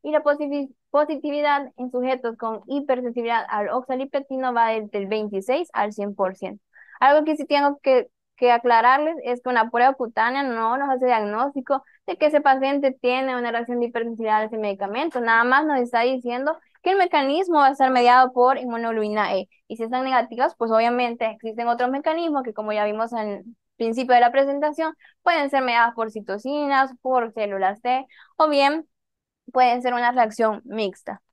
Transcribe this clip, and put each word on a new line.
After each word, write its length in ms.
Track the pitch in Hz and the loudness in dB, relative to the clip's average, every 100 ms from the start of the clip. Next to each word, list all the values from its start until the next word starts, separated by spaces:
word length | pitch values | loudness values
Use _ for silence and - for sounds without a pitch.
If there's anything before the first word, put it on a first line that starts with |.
Y 100 | 302 | 0
la 100 | 302 | 0
posibi-, 520 | 294 294 294 285 269 _ _ | 2 0 -2 -4 -6 _ _
positividad 800 | 285 302 302 - 294 294 285 277 - | 0 0 -2 -4 -2 0 0 -2 -10
en 140 | 247 | -6
sujetos 460 | 247 254 254 240 233 | -4 -2 -2 -4 -6
con 260 | - 220 - | -8 -8 -6
hipersensibilidad 800 | 285 285 254 247 240 233 233 - | -6 -2 -2 -2 -6 -2 -2 -2
al 200 | 208 208 | -4 -2
oxaliplatino 800 | 254 254 262 269 277 269 262 254 | -4 -4 -6 -4 -6 -6 -6 -2
va 160 | 240 226 | 0 0
desde 300 | 220 214 208 | 0 -4 -8
el 80 | 196 | -4
veintiséis 640 | 214 214 196 202 277 349 | -4 -4 -6 -2 -4 -2
al 200 | - 208 | -4 -4
cien 220 | 208 202 | -4 -8
por 220 | 202 190 190 | -4 -4 -4
ciento. 260 | 190 208 _ _ - - | -12 -12 _ _ -20 2
Algo 240 | 262 294 | 4 4
que 120 | 302 302 | 2 -4
sí 80 | |
tengo 340 | 277 285 285 285 | 0 2 2 0
que, 260 | 277 254 - _ _ _ | 2 2 0 _ _ _
que 140 | 247 | 2
aclararles 680 | 233 247 233 233 269 302 320 | 4 4 4 6 4 2 -4
es 180 | 240 247 | -6 -6
que 80 | 247 | -2
una 200 | 240 226 | 0 0
prueba 220 | 240 254 | 4 2
cutánea 500 | 269 233 220 226 262 | 2 -4 -2 -2 0
no 340 | 277 226 226 254 | -4 -2 -2 -2
nos 100 | 277 | -2
hace 180 | 262 254 | 0 2
diagnóstico 760 | 233 208 214 277 277 247 269 _ _ - | 2 0 -2 -4 -4 -4 -4 _ _ -12
de 100 | 349 | 0
que 80 | 302 | 2
ese 160 | 302 | 4
paciente 500 | 294 262 269 285 277 | 4 2 2 0 0
tiene 440 | 269 247 254 269 247 | 0 -2 0 -2 -4
una 140 | 240 | -4
reacción 300 | 233 240 240 | -4 -4 -4
de 60 | 233 | -4
hipersensibilidad 560 | 233 233 226 220 214 | -4 -6 -6 0 0
a 20 | |
ese 140 | 220 220 | 0 -4
medicamento. 600 | 208 196 196 220 330 254 | -6 -4 -6 -4 -4 -4
Nada 220 | 233 226 | 2 2
más 200 | 240 269 | 4 2
nos 140 | 311 277 | 2 -2
está 220 | 240 240 | 0 0
diciendo 580 | 240 262 240 247 277 320 _ _ | 0 -2 -4 -4 -4 -6 _ _
que 80 | - | -2
el 80 | 392 | 0
mecanismo 640 | 359 320 269 311 370 311 | 2 2 0 -2 0 4
va 80 | 269 | 4
a 20 | |
estar 200 | 277 262 | 4 2
mediado 440 | 254 240 247 254 | 4 6 6 6
por 240 | 254 247 262 | 4 2 2
inmunoglobulina 760 | 254 233 233 226 214 214 202 | -4 -6 -4 -2 -2 -2 0
E. 140 | 190 185 _ _ | -2 -6 _ _
Y 100 | 226 | -10
si 60 | |
están 200 | 226 254 | -6 -4
negativas, 500 | 262 254 240 233 294 | 0 0 -2 -2 -2
pues 160 | - 226 | 0 2
obviamente 540 | 220 233 240 240 233 226 | 2 2 0 -2 -2 -4
existen 360 | 214 226 220 233 | -4 -10 -4 -2
otros 220 | 240 247 | 0 0
mecanismos 520 | 269 311 320 339 285 | 0 -2 -2 -2 -2
que, 100 | 247 | -4
como 220 | 214 214 | -8 -4
ya 100 | 214 | -2
vimos 300 | 208 214 226 | -2 -2 -4
en 140 | 240 214 | -4 -6
el 160 | 202 220 233 _ _ | -8 -12 -20 _ _
principio 380 | 226 226 254 | -4 -2 4
de 60 | 247 | 6
la 120 | 240 | 6
presentación, 640 | 262 277 285 302 294 320 320 _ _ | 4 0 0 -2 -2 -6 -6 _ _
pueden 260 | - 339 277 | 0 0 0
ser 140 | 277 | 0
mediadas 320 | 254 233 233 | 2 2 2
por 160 | 233 220 | 0 -6
citocinas, 800 | 214 208 202 247 294 285 269 269 254 | -6 -8 -8 -4 -4 0 0 0 -2
por 320 | 262 254 226 | 0 0 0
células 480 | 220 202 196 190 208 | -4 -6 -2 -2 -2
T, 260 | 247 254 269 - _ - | -2 -2 -4 -20 _ -2
o 120 | 311 | 2
bien 380 | 285 277 311 311 _ _ _ _ _ - | 4 2 0 -8 _ _ _ _ _ -6
pueden 300 | 254 254 247 | 2 4 2
ser 140 | 247 | -2
una 180 | 247 240 | 0 0
reacción 480 | 247 220 214 220 208 | 2 0 2 0 0
mixta. 580 | - 220 202 - - 202 _ | -8 -6 -6 -6 -14 -14 _